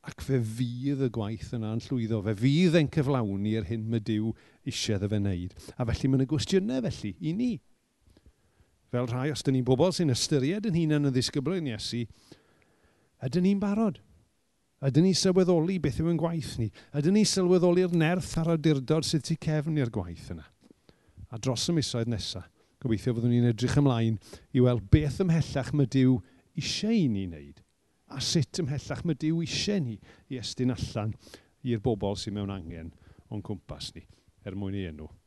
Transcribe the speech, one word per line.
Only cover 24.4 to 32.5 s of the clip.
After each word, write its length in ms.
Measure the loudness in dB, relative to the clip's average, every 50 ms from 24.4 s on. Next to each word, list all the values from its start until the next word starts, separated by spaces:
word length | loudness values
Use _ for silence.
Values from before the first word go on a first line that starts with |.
| -20 _
i 140 | 2 4 4
weld 180 | 4 4 0 4 4
beth 300 | 4 4 4 0 -2 0 2
ymhellach 480 | 2 2 2 0 0 -2 -4 -2 0 2
mae 100 | 2 2 4 4
Duw 240 | 4 6 6 4 2 0 _ _ _ _ _ _ -8
eisiau 380 | -6 -6 -6 -4 -2 0 2
i 100 | 2 2
ni 220 | 2 0 0 -2 -6
wneud, 340 | -8 -12 -14 -18 -20 -20 _ _ _ _ _ _ _ _ _ _
a 80 | -10 -8
sut 400 | -6 -2 0 0 -2 _ -4 -6
ymhellach 460 | -4 -4 -4 -6 -6 -8 -10 -6 -4
mae 80 | -4 -4
Duw 240 | -2 -2 -2 0 0 -2
eisiau 400 | -4 -4 -4 -2 -2 -2 -2 -2
ni 160 | -4 -6 -10 -14 -20 -20 _ _
i 140 | _ -12 -10
estyn 340 | -10 -10 -4 -2 0 0 0
allan 400 | -2 -6 -6 -4 -4 -4 -4 -6 -8 -14 -20 -20 -20 _ _ _ _ -4
i'r 160 | -4 -4 0
bobl 400 | 0 0 0 0 -2 -4 -4 -4
sy'n 160 | -6 -8 -6
mewn 160 | -6 -6 -6